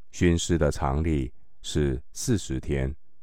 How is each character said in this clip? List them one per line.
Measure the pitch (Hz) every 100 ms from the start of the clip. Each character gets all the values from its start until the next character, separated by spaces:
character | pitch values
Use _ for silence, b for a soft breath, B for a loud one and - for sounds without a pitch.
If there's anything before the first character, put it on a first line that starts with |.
| -
熏 | - 87 82
尸 | - 85
的 | 76
常 | - 69 71
例 | 82 73 64 - - -
是 | - 78 71 62 -
四 | - - 104
十 | - 65
天， | - 69 65 - - -